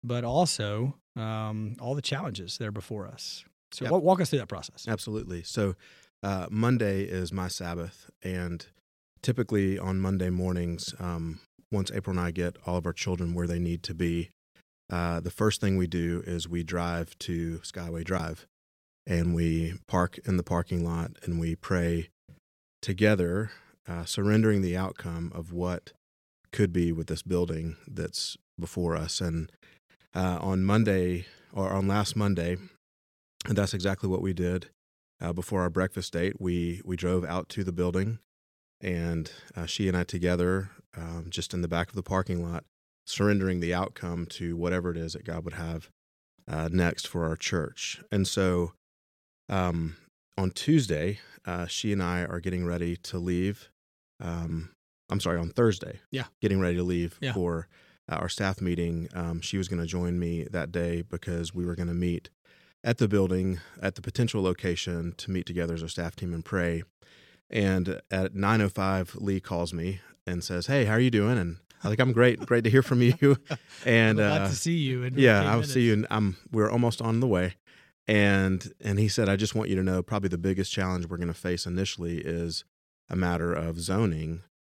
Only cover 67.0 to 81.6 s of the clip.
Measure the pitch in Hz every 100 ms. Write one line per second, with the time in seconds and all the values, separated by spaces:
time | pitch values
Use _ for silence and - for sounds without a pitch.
67 | _ - - _ _ 110 98 95 90 -
68 | - 95 92 95 98 110 98 - 95 95
69 | 87 - 101 95 - 87 85 85 87 95
70 | - _ - 87 - 87 110 139 107 110
71 | 127 110 104 120 87 85 _ - - 110
72 | 131 117 123 117 - 120 110 131 - 123
73 | 123 127 139 135 - - - - 127 117
74 | 110 107 104 101 98 - 165 170 135 123
75 | 127 131 127 104 98 113 143 127 117 107
76 | 113 107 101 90 - 110 104 120 120 -
77 | 113 113 127 92 90 - _ - _ _
78 | - 107 101 98 95 92 - - 107 101
79 | 107 - 98 98 104 110 107 95 95 92
80 | 87 104 98 87 95 95 92 - 92 90
81 | 85 87 87 80 90 87